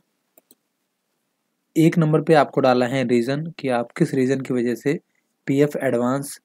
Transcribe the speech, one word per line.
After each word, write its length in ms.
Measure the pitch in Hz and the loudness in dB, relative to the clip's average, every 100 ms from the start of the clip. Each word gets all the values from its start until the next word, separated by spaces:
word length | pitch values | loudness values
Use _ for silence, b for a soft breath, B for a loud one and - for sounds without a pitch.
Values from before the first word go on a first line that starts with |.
| _ _ _ _ _ _ _ _ _ _ _ _ _ _ _ _ _ 160 | _ _ _ _ _ _ _ _ _ _ _ _ _ _ _ _ _ 2
एक 200 | 160 170 | 2 4
नंबर 220 | 156 156 | 2 2
पे 120 | 151 | 4
आपको 260 | 156 135 - | 4 2 2
डालना 260 | 131 123 123 | 2 2 0
है 160 | 135 | -2
रीज़न 420 | 120 120 117 143 165 | 0 0 0 -4 -8
कि 180 | - 135 | -8 -4
आप 220 | 120 120 | -4 -4
किस 200 | - 165 | -2 -2
रीज़न 260 | 135 127 135 | 0 0 -2
की 140 | 127 | -2
वजह 200 | 127 120 | -2 -2
से 240 | 113 139 160 - _ _ _ - | -2 -4 -4 -8 _ _ _ -2
पीएफ़ 300 | 139 147 - | 2 2 0
एडवांस 600 | 135 117 120 139 143 - | -2 0 0 -2 -6 -14